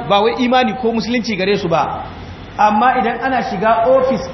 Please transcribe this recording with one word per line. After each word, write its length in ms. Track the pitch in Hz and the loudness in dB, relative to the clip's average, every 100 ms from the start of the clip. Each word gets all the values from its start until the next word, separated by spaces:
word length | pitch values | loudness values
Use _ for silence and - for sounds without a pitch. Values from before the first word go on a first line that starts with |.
| 143 | 0
ba 120 | 202 | 2
wai 140 | 220 233 | 2 0
imani 300 | 247 254 240 | 2 2 2
ko 180 | 190 226 | 0 -2
musulunci 440 | 226 202 247 226 196 | -2 -2 -2 -2 -2
gare 200 | 190 202 | 0 0
su 120 | 180 | 0
ba. 360 | 160 131 - - - - - - - | 0 0 -4 -10 -12 -14 -16 -8 2
Amma 400 | 214 214 247 254 | 2 4 2 2
idan 220 | 220 - | 0 -2
ana 200 | 269 254 | -2 -2
shiga 440 | - 202 214 226 226 | -2 -2 2 2 4
ofis 400 | 262 262 233 - | 4 2 -2 -4